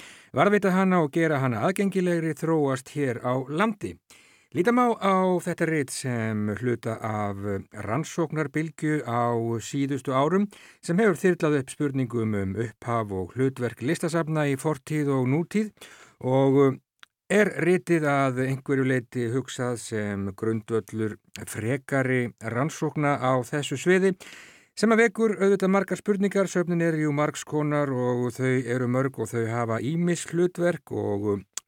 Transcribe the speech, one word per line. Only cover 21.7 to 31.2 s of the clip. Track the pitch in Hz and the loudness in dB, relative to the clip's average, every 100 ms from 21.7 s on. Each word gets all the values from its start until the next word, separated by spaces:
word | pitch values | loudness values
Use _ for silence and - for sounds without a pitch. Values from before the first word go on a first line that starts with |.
| 139 - 139 127 127 120 - | -4 -2 -2 0 0 -2 -6
rannsókna | 110 113 156 - 156 151 143 139 | -6 -2 -2 -2 -4 0 0 0
á | 131 131 117 | 0 0 0
þessu | 151 131 131 | -4 -4 -2
sviði, | 175 185 190 185 - - - - _ - | 2 4 4 0 -10 -20 -20 -20 _ 0
sem | 214 | 4
að | 220 233 | 6 4
vekur | - 220 180 | 4 0 2
auðvitað | 196 196 190 | 2 4 4
margar | 196 185 185 | 2 0 -4
spurningar. | - 196 196 196 185 | -2 0 2 2 2
Söfnin | 180 170 175 | 0 0 2
eru | 170 156 151 | 2 2 2
jú | 143 | 2
margs | 156 151 - | 0 -2 -4
konar | 151 151 147 139 | -2 0 0 0
og | 127 123 123 123 127 | 0 0 0 -2 0
þau | 131 | 0
eru | 127 120 123 123 | 2 0 -2 0
mörg | 127 135 135 | 0 0 -2
og | 110 | -4
þau | 120 113 | -2 -2
hafa | 117 117 110 | -2 -2 -2
ýmis | 113 165 175 170 - | -2 0 0 -2 -2
hlutverk | 165 175 180 175 170 - | 0 0 0 -2 -2 -6
og | 104 104 101 | -4 -2 -2